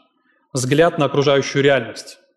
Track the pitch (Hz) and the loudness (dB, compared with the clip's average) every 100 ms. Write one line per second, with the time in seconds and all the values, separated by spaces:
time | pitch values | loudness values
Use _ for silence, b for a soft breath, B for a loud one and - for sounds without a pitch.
0 | _ _ _ _ _ 135 127 143 170 165 | _ _ _ _ _ -8 -2 2 2 2
1 | 139 143 139 139 131 139 143 135 113 - | -2 0 2 0 0 0 2 2 -2 -12
2 | - - _ | -18 -20 _